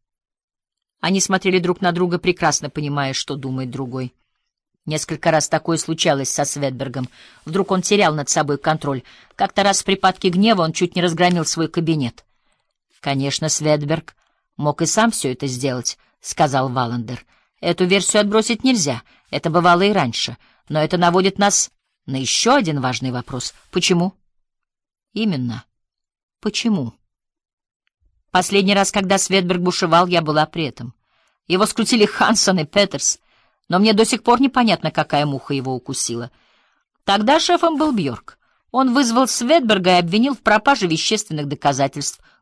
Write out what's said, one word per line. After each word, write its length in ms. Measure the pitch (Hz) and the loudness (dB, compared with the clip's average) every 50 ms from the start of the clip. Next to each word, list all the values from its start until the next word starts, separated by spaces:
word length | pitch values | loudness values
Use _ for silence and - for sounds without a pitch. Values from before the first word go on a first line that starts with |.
| _ _ _ _ _ _ _ _ _ _ _ _ _ _ _ _ _ _ _ _ | _ _ _ _ _ _ _ _ _ _ _ _ _ _ _ _ _ _ _ _
Они 180 | - 170 190 190 | -4 -2 0 0
смотрели 400 | - - 190 185 - 190 180 185 | 0 0 -2 0 0 0 0 2
друг 220 | 175 175 180 - | 0 0 -2 0
на 100 | 190 175 | 0 -2
друга, 260 | 170 170 180 175 175 170 | 0 0 0 0 0 0
прекрасно 520 | - 180 175 - - 156 151 - - 143 | 0 -2 0 2 0 0 0 0 -4 -6
понимая, 420 | - 156 151 143 143 147 139 135 | -8 -6 -6 -4 -4 -2 -4 -4
что 240 | 135 - - - 143 | -4 -6 -6 -8 -8
думает 360 | 143 131 131 131 131 131 123 | -8 -8 -8 -6 -6 -6 -8
другой. 420 | 113 120 135 123 123 131 131 123 - _ _ _ _ _ _ _ _ _ _ _ _ _ _ | -8 -8 -8 -8 -6 -8 -8 -8 -10 _ _ _ _ _ _ _ _ _ _ _ _ _ _
Несколько 460 | - 156 151 - - 160 147 - 175 | -6 -6 -6 -4 -6 -8 -2 0 2
раз 180 | 160 151 - - | 2 2 0 0
такое 260 | - 156 - - 165 | -2 -2 -2 -2 -2
случалось 540 | 151 - - 165 160 - 170 143 139 135 131 | -2 -2 -4 -4 0 0 2 2 0 0 -4
со 160 | - - 143 | -4 -4 -4
Светбергом. 640 | - - 147 143 135 131 117 135 131 123 135 127 - - - - - - - _ | -4 -4 -4 -4 -4 -4 -6 -8 -8 -6 -6 -8 -8 -10 -18 -20 -20 -20 -18 _
Вдруг 280 | 156 160 196 190 - | -6 -4 -4 -2 0
он 100 | 196 185 | -2 -2
терял 340 | 180 - 208 202 202 160 151 | 0 0 2 2 2 2 0
над 140 | 151 139 - | 0 -4 -2
собой 280 | - 165 151 143 147 143 | -2 -2 0 -2 -2 -2
контроль. 460 | - 165 160 147 - 147 139 127 - - - - - _ _ | 0 -2 -2 -2 -2 -4 -4 -4 -6 -10 -20 -20 -20 _ _
Как-то 260 | - 196 190 - - | -4 -4 -2 0 0
раз 200 | 196 202 190 - | 0 2 0 0
в 20 | - | 0
припадке 460 | - 196 190 - 190 180 - - 185 | -2 -2 0 0 0 0 0 -2 0
гнева 320 | 175 185 202 226 220 185 | 2 4 4 4 4 2
он 100 | 165 160 | 2 0
чуть 240 | 160 - 185 175 - | 0 0 -2 -2 0
не 60 | 180 | 0
разгромил 420 | 170 180 160 - 180 180 180 175 156 | 0 0 2 2 2 2 2 0 -2
свой 240 | - - 170 160 151 | -2 -2 -2 -4 -2
кабинет. 560 | - 170 165 160 160 151 131 113 - - _ _ _ _ _ _ _ _ _ _ _ _ _ _ _ _ | -2 -2 -2 0 -2 -2 -2 -6 -8 -12 _ _ _ _ _ _ _ _ _ _ _ _ _ _ _ _
"Конечно, 480 | - 143 139 135 135 139 - - 160 151 | -6 -4 -2 -2 -2 -4 -4 -4 -4 -4
Светберг 680 | - - 151 156 151 147 147 143 160 175 - - - _ _ _ _ _ _ _ _ | -4 -2 0 0 0 0 0 -2 -4 -4 -4 -10 -20 _ _ _ _ _ _ _ _
мог 260 | - 143 147 143 - | -4 -2 -2 -2 0
и 40 | 165 | -2
сам 260 | - - 220 220 226 | -2 2 2 2 2
все 180 | - - - 135 127 | 0 -2 -4 -4 -4
это 120 | - 143 | -4 -6
сделать", — 520 | 135 127 123 131 139 123 127 143 - - - _ _ _ _ | -6 -6 -4 -4 -4 -4 -4 -6 -8 -10 -10 _ _ _ _
сказал 480 | - - - - 160 143 131 135 131 135 | -16 -14 -2 0 0 2 2 0 -2 -2
Валандер. 560 | 123 131 123 117 120 120 113 110 123 - - _ _ _ _ _ _ _ | -2 -4 -4 -4 -4 -6 -6 -8 -10 -12 -14 _ _ _ _ _ _ _
"Эту 240 | - 170 170 - 185 | -4 -4 -2 0 0
версию 380 | 175 196 202 180 - - 214 | 2 2 0 0 0 0 0
отбросить 420 | 208 202 208 220 214 - 233 - - | 0 2 2 0 0 0 -2 0 2
нельзя, 380 | 262 254 214 151 143 120 - - _ _ _ _ _ | 2 2 2 0 -2 -4 -6 -8 _ _ _ _ _
это 200 | - 139 - 170 | -8 -4 -4 0
бывало 320 | 151 175 165 175 175 175 | 0 4 4 6 4 6
и 100 | 196 202 | 4 2
раньше, 460 | 208 190 143 117 110 - - - 120 - _ _ _ _ _ _ | 2 2 0 0 -2 -4 -6 -8 -8 -14 _ _ _ _ _ _
но 100 | 151 156 | -2 -2
это 180 | 156 156 - 170 | 0 0 0 2
наводит 400 | 175 170 170 190 185 196 190 196 | 2 4 4 4 2 2 0 2
нас 320 | 202 202 196 - - - _ _ _ _ _ _ _ | 0 2 2 0 -2 -4 _ _ _ _ _ _ _
на 120 | - 135 135 | -8 -6 -6
еще 380 | 131 123 - - - 226 269 | -4 -2 -2 0 2 2 2
один 260 | 285 214 160 151 143 | 2 2 0 -2 -2
важный 300 | 127 127 123 - 131 131 | -2 -2 -4 -4 -4 -6
вопрос. 420 | 123 123 123 - 135 123 - - - _ _ _ | -6 -6 -8 -8 -8 -8 -8 -10 -12 _ _ _
Почему?" 420 | - 185 170 - 185 170 175 196 - _ _ _ _ _ _ _ _ _ _ _ _ _ _ _ _ _ _ _ _ | -4 -2 0 2 2 2 0 -2 -4 _ _ _ _ _ _ _ _ _ _ _ _ _ _ _ _ _ _ _ _
"Именно. 500 | 196 226 214 170 131 123 120 113 120 - _ _ _ _ _ _ _ _ _ _ _ _ _ _ _ | -4 -2 -2 -2 -2 -4 -6 -8 -10 -14 _ _ _ _ _ _ _ _ _ _ _ _ _ _ _
Почему?" 540 | - 214 - - - 233 208 170 131 113 - _ _ _ _ _ _ _ _ _ _ _ _ _ _ _ _ _ _ _ _ _ _ _ _ _ _ _ | -8 -6 -6 -4 -2 -2 -2 -2 -2 -6 -10 _ _ _ _ _ _ _ _ _ _ _ _ _ _ _ _ _ _ _ _ _ _ _ _ _ _ _
Последний 420 | - 185 180 - 196 202 190 196 202 | -2 0 0 2 2 2 2 4 4
раз, 180 | 196 196 - | 2 2 2
когда 260 | - 208 196 180 196 190 | 0 -2 0 0 0 0
Светберг 440 | - - 180 196 180 175 185 180 | 0 0 0 0 2 0 -2 0
бушевал, 460 | 175 180 175 - 185 165 160 170 185 180 | 0 -2 0 0 0 2 4 4 4 4
я 140 | 180 170 | 2 0
была 240 | 160 151 151 151 156 | 0 2 0 0 0
при 200 | 151 - 170 156 | 0 -2 -6 -6
этом. 280 | 127 - - 120 113 - _ _ _ _ _ _ _ _ _ _ - | -6 -8 -10 -14 -16 -16 _ _ _ _ _ _ _ _ _ _ -2
Его 180 | 170 185 214 | 0 0 0
скрутили 400 | - - - 214 - 254 226 202 | 0 0 -2 0 0 4 4 4
Хансен 540 | - - - 208 - 233 - - 202 185 180 | 2 2 0 0 2 2 2 2 2 2 0
и 60 | 151 | -2
Петерс, 540 | - - 202 202 196 - 185 - - - - _ _ _ _ _ _ _ _ _ _ | 0 0 0 0 0 0 -4 -4 -4 -4 -4 _ _ _ _ _ _ _ _ _ _
но 100 | 170 185 | 0 2
мне 140 | 208 220 214 | 4 4 4
до 120 | 202 220 | 4 2
сих 180 | - - 208 - | 2 0 -2 2
пор 180 | 240 240 240 | 2 2 4
непонятно, 480 | 277 262 - 262 240 220 175 - - 156 | 2 2 2 2 2 2 2 0 -2 -4
какая 360 | - - 151 - - 143 147 | -2 -2 -2 0 0 0 0
муха 280 | 147 139 135 - - 147 | 0 -2 -6 -6 -4 -4
его 220 | 135 127 131 131 | -4 -4 -4 -6
укусила. 560 | 123 123 - 127 - - - 117 117 117 120 - _ _ _ _ _ _ _ _ _ _ _ _ _ _ | -6 -8 -8 -6 -6 -6 -6 -6 -8 -10 -12 -16 _ _ _ _ _ _ _ _ _ _ _ _ _ _
Тогда 360 | - 196 208 208 247 294 330 | 0 0 2 4 4 4 4
шефом 380 | - - 349 339 349 330 320 269 | 4 2 2 2 2 0 0 0
был 140 | 311 311 | 0 0
Бьорк. 460 | 254 202 160 135 113 - - - - _ _ _ _ _ _ _ | 0 0 -2 -2 -4 -8 -12 -20 -20 _ _ _ _ _ _ _
Он 220 | - 247 262 262 233 | 0 0 2 2 4
вызвал 340 | 277 277 226 226 247 262 247 | 2 2 4 2 2 2 2
Светберга 640 | - - 240 240 320 339 254 214 214 190 175 185 | 0 -2 0 2 2 4 4 4 2 2 4 4
и 80 | 180 180 | 4 4
обвинил 340 | 175 165 185 220 240 285 262 | 4 2 2 2 2 2 0
в 80 | - | -2
пропаже 460 | _ 214 208 214 - 277 277 - 202 175 | _ 2 2 4 4 2 2 2 2 0
вещественных 600 | 156 160 - - 214 214 - - 156 151 147 143 | 0 -2 0 -2 -2 -2 -4 -6 -6 -6 -6 -6
доказательств. 720 | 143 - - 143 139 131 139 135 - 143 139 - - - _ _ _ _ | -8 -2 0 0 2 2 0 -2 -2 -4 -8 -8 -8 -10 _ _ _ _